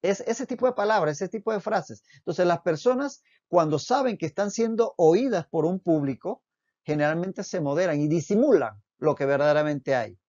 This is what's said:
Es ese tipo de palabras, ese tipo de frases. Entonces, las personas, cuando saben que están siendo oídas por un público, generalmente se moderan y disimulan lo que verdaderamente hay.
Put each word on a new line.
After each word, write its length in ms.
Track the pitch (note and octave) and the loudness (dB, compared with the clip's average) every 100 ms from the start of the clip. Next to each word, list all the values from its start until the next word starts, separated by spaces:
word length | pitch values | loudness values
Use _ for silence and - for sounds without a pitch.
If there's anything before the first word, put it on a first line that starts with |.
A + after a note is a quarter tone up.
Es 180 | F3+ G3 | 0 -2
ese 240 | - A#3 | -4 -6
tipo 220 | C4 A#3+ B3 | -6 -2 -2
de 80 | |
palabras, 400 | A#3 G#3 G#3+ D#3 D3 | 0 0 2 0 -2
ese 140 | F#3+ | -6
tipo 240 | G#3+ A3+ | -6 -4
de 60 | G#3+ | -4
frases. 420 | G#3 G#3 - A2 _ - | -2 -4 -4 -16 _ -14
Entonces, 280 | - E3 F3+ | -8 0 0
las 140 | E3+ | 0
personas, 640 | - D#3 B3 B3+ C#4+ - _ _ _ | -2 0 0 0 -4 -10 _ _ _
cuando 300 | F3 D#3+ D3+ | 2 2 0
saben 400 | - C4+ C4 G3 | 0 0 0 -2
que 80 | D#3 | -6
están 240 | - G3+ | -4 -6
siendo 420 | G3 A3+ A3 A3+ - | -2 -2 0 -2 4
oídas 480 | D#3+ F3 C4+ G3 D#3 | 4 4 2 -2 -4
por 180 | E3 | -2
un 160 | D#3 F#3 | -2 -2
público, 640 | F3 D#3+ C#3 A#2+ E3+ B3 _ _ _ _ | 0 0 0 -4 -8 -10 _ _ _ _
generalmente 640 | - D3+ D3 D#3+ F#3 F#3+ | -6 -2 0 0 -4 -6
se 180 | F#3+ F#3 | -6 -4
moderan 360 | C#3+ D3 F#3 D3 | -2 0 0 0
y 100 | D3 | 0
disimulan 720 | E3 D3 G3+ D4 G3+ A#2 G#2 _ _ | 0 0 2 6 4 2 -8 _ _
lo 160 | D3+ | -2
que 100 | C#3 | 0
verdaderamente 720 | C#3 C#3 D3 D3+ D3+ D3 C#3 | 0 2 4 2 2 -2 -2
hay. 240 | C3 G#2+ G2 | -2 -2 -10